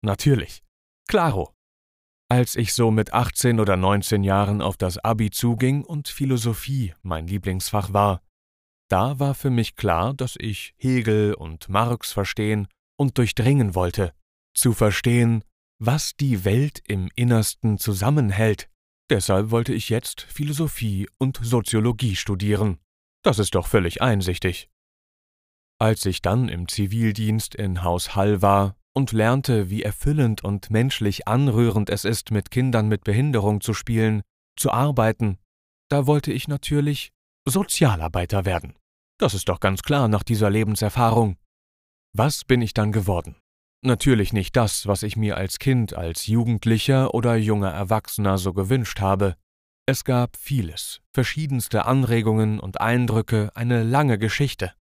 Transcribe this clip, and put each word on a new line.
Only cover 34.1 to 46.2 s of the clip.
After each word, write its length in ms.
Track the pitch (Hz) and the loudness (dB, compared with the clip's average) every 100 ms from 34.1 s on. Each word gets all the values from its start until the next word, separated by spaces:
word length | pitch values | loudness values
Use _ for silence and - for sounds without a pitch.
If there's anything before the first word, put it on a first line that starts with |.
| 107 - _ _ - | 0 -6 _ _ -4
zu 120 | - | -2
arbeiten, 680 | 117 143 131 113 110 110 95 _ _ _ _ _ | 2 0 2 2 2 -2 -2 _ _ _ _ _
da 180 | 143 135 | 0 2
wollte 280 | 151 - | 2 0
ich 140 | 117 - | -6 -4
natürlich 640 | 143 - 147 143 143 - _ _ _ - | -8 -2 0 0 -2 -8 _ _ _ -2
Sozialarbeiter 960 | 131 208 - 151 92 80 90 85 98 | -2 -2 2 2 2 -2 -4 -2 -2
werden. 300 | 95 87 - - _ _ _ _ | 0 -2 -6 -20 _ _ _ _
Das 140 | 196 | -2
ist 160 | 95 - | 0 -2
doch 120 | 87 | 0
ganz 200 | 98 95 | 0 -2
klar 260 | - 147 120 | 0 2 2
nach 160 | 107 | 2
dieser 280 | - 110 104 | 0 0 2
Lebenserfahrung. 880 | 104 107 107 107 120 117 113 110 90 _ _ _ _ _ _ _ | 2 0 0 -2 2 2 4 2 -2 _ _ _ _ _ _ _
Was 320 | 98 127 - | 0 0 0
bin 160 | - 127 | 2 2
ich 140 | 117 | 2
dann 160 | - 107 | 0 0
geworden? 460 | 107 92 90 - - _ _ _ _ | 0 0 -2 -4 -14 _ _ _ _
Natürlich 480 | 131 117 139 120 95 | 0 2 4 4 2
nicht 240 | 107 92 - | 0 0 2
das, 320 | 110 - 101 | 0 0 -2
was 160 | 98 | -2
ich 120 | 104 110 | -2 -2
mir 200 | 107 - | -2 -2
als 240 | 95 - | -6 -4
Kind, 340 | - 127 110 | 0 2 0
als 320 | - 85 82 | -4 -6 -6